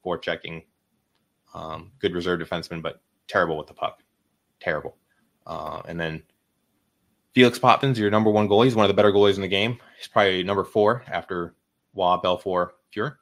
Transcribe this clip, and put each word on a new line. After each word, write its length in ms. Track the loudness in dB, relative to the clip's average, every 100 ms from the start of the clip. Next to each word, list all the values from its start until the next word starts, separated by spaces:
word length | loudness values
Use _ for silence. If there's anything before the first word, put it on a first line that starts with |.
forechecking. 600 | -6 -6 -6 -8 -8 -16 _ _ _ _ _ _ _ _ _
Um, 380 | -16 -14 -14 -16 _
good 160 | -4 -4
reserve 240 | -4 -4
defenseman, 420 | -6 -10 -10 -10
but 200 | -10 -12 _ _ -4
terrible 280 | -2 -2 -4
with 120 | -8
the 60 |
puck. 280 | -10 -10 -10 _ _ _ _ _ _
Terrible. 380 | -6 -6 -8 -18 _ _ _ _ -16
Uh, 380 | -12 -10 -12 -12
and 120 | -8
then 240 | -8 -8 -16 _ _ _ _ _ _ _ _ _ _
Felix 260 | 4 4 6
Potvin's 400 | 2 4 2 0
your 100 | 2
number 220 | 2 2
one 180 | 2 4
goalie. 160 | 4 4
He's 100 | 4
one 80 |
of 60 | 2
the 60 | 4
better 160 | 4
goalies 240 | 6 4 2
in 60 |
the 60 | -2
game. 300 | -2 -2 -6 -14 _
He's 100 | -4
probably 360 | 2 2 2
number 200 | -2 -4
four 400 | -2 0 2 0 -6
after 460 | -10 -8 -8 -8 _ _ _ _
Waugh, 260 | -2 0 2
Belfour, 520 | 0 -2 -2 -4 -4 _ _
Fuhr. 220 | -8 -8 -8